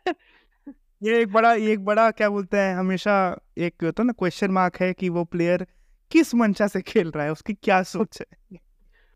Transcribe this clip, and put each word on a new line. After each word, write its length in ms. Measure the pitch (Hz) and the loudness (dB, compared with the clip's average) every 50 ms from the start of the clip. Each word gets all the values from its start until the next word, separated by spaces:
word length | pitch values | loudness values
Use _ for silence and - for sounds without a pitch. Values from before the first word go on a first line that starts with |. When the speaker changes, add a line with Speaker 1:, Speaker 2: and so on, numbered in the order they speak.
| _ | _
Speaker 1:
<laughs> 960 | 370 320 - _ _ _ _ _ _ _ _ _ 285 - - _ _ _ _ 202 | -6 -6 -6 _ _ _ _ _ _ _ _ _ -20 -20 -20 _ _ _ _ -4
Speaker 2:
ये 180 | 220 233 233 | 0 2 2
एक 120 | 233 196 196 | 0 2 2
बड़ा, 200 | 226 226 233 233 | 4 4 4 4
ये 200 | 214 220 214 214 | 2 2 0 -2
एक 120 | 202 190 | -2 -2
बड़ा, 260 | 208 208 220 226 226 | 0 2 4 4 2
क्या 180 | 214 - 214 208 | 2 0 0 0
बोलते 280 | 202 202 190 - 208 | 0 -2 -4 -2 0
हैं, 180 | 202 196 190 185 | 0 0 0 0
हमेशा 640 | 185 185 185 185 175 - 208 202 196 190 180 - - - _ _ | -2 -2 -2 -2 -2 0 0 2 2 2 0 -2 -6 -12 _ _
एक 160 | - 170 170 - - 170 | -6 -4 -4 -4 -4 -4
होता 200 | 165 - - 226 | -4 -2 -2 -2
है 40 | |
ना, 60 | 254 226 - | -2 -2 -2
क्वेश्चन 320 | 185 175 - - 208 190 | -2 -4 -2 -2 -2 0
मार्क 240 | 190 190 185 180 - | 2 2 0 0 0
है 180 | - 185 185 180 | -2 -2 -2 -2
कि 160 | - 185 180 | -2 -4 -4
वो 140 | 170 175 170 | -2 -2 -4
प्लेयर 440 | - - 170 170 170 180 180 185 - _ _ _ _ _ _ _ _ | -4 -4 -2 0 0 0 0 -2 -8 _ _ _ _ _ _ _ _
किस 240 | - 320 302 - 240 | 2 2 2 4 2
मंशा 320 | 233 233 208 190 - 208 | 2 2 2 2 0 -2
से 140 | 202 - 190 | -2 -2 -6
खेल 300 | - - - 226 170 160 | -8 -2 0 0 0 0
रहा 140 | - 151 147 | -4 -4 -4
है, 60 | 151 | -4
उसकी 220 | 156 - - - 202 | -4 -6 -8 -10 -10
क्या 300 | - - 214 185 185 190 | -6 0 2 2 2 0
सोच 380 | - - - 214 - - - | -2 -4 -4 -4 -6 -6 -12
है। 380 | - - _ _ _ _ 190 - _ _ _ _ _ _ _ _ _ _ _ | -18 -18 _ _ _ _ -20 -20 _ _ _ _ _ _ _ _ _ _ _